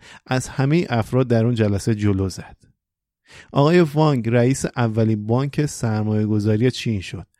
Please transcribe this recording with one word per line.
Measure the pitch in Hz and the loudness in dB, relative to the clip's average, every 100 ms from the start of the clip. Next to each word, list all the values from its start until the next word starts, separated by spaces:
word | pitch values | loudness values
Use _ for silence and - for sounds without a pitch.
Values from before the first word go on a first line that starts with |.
| - - - | -8 -20 -6
از | 127 - | -4 -4
همه | - 135 165 - | -2 0 0 0
افراد | 117 - 127 127 | -2 0 0 2
در | 117 113 | 2 2
اون | 117 | 2
جلسه | 107 101 - 110 | 0 0 -2 0
جلو | 104 95 95 | 0 0 -2
زد. | - - - _ _ _ _ _ _ _ - - | -6 -16 -20 _ _ _ _ _ _ _ -20 -6
آقای | 139 147 180 | 0 4 4
وانگ | 160 147 156 135 113 | 4 2 2 2 2
رئیس | 120 120 135 - - | 2 2 0 -4 -2
اولین | 117 110 110 107 104 | -2 0 0 0 0
بانک | 120 143 139 147 | -2 -2 -2 -4
سرمایه‌گذاری | - 113 110 107 107 107 107 104 107 127 | -4 -4 -2 0 0 0 0 0 2 0
چین | - 123 104 | 0 -4 -4
شد | - 95 - _ | -6 -12 -16 _